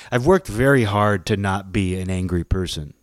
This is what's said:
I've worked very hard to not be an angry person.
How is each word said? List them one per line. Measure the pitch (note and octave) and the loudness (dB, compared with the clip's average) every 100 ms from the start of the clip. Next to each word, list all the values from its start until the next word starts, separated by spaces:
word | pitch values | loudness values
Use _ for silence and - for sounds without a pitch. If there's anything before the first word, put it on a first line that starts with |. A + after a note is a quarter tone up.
| - | -4
I've | B2 C3+ | 0 4
worked | F#3 - | 2 2
very | G#2+ C3+ C#3 G#2 | 0 4 4 4
hard | G#2 G#2 G2+ - | 2 2 0 -2
to | G2+ | -2
not | G2 G2 F#2+ | -2 -4 -4
be | G2+ F#2 F#2 | -2 -2 -2
an | F#2 | -4
angry | F#2 F#2 F2 E2 | -4 -2 -2 -2
person. | F#2+ F2 D#2 D2 - | -2 -4 -8 -12 -16